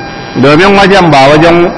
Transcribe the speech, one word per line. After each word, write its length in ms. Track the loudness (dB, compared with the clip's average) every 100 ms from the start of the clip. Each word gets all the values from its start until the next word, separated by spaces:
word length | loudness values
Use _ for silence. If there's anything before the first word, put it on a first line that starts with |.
| -14 -16 -10 -4
Domin 380 | 0 2 2 0
wajen 320 | 2 2 2
ba 100 | 2 2
wajen 280 | 2 2 0 -2